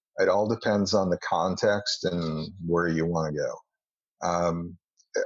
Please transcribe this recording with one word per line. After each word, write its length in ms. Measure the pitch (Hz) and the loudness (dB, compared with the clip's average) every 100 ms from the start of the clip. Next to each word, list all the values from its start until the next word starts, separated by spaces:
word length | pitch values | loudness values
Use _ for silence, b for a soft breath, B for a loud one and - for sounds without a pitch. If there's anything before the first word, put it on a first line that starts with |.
| _ - | _ 0
It 120 | 95 | 2
all 180 | 95 110 | 4 2
depends 480 | 113 - 104 98 107 | 0 2 2 2 2
on 160 | 95 | 2
the 80 | 90 | 0
context 840 | - 90 90 87 110 101 - - 90 | 0 0 0 2 2 2 0 -4 -2
and 420 | 87 82 78 78 95 85 | -2 -2 -4 -6 -8 -2
where 220 | 85 87 | 0 2
you 180 | 80 82 | 2 0
wanna 280 | 85 80 | 0 -2
go. 220 | 73 69 - - _ _ _ _ _ 87 | -2 -4 -6 -14 _ _ _ _ _ -2
Um, 500 | 87 87 85 85 90 _ _ _ - | 0 0 -2 -6 -12 _ _ _ -4